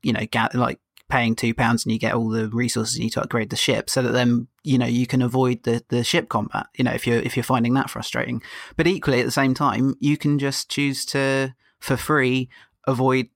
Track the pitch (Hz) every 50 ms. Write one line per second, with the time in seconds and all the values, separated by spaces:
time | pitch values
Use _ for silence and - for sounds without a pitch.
0 | - 127 113 107 107 - - 117 113 120 - 123 123 120 - - _ _ _ -
1 | _ - 135 127 117 113 113 - - 117 113 - 123 117 120 113 - - 113 110
2 | - 110 - 117 113 110 110 113 110 107 110 117 123 120 - 113 113 117 120 127
3 | 113 113 - - - 117 - 117 110 - - - - - 123 104 - - - 135
4 | 123 117 117 123 123 120 120 120 123 - _ _ - 151 131 123 120 120 120 123
5 | 123 - - 131 123 123 120 131 131 127 123 113 - 123 117 117 - _ 123 120
6 | 117 - - 170 123 - - 113 107 - - 101 - - - - 127 120 - -
7 | - 123 117 117 - 120 - 127 117 - 135 123 117 117 127 135 - - - -
8 | - - - 120 - - 123 117 - - - - - - - - 160 170 196 170
9 | - 143 131 123 117 123 - 147 139 131 131 - 151 135 101 110 127 135 - -
10 | 120 143 151 147 - 147 147 143 135 139 135 - - - - - 143 143 135 -
11 | - - - 139 135 135 135 135 135 131 131 - _ _ _ _ - - 135 117
12 | - - 156 147 131 127 127 131 127 - - - - _ _ _ _ - 135 117
13 | 131 131 131 131 127 - _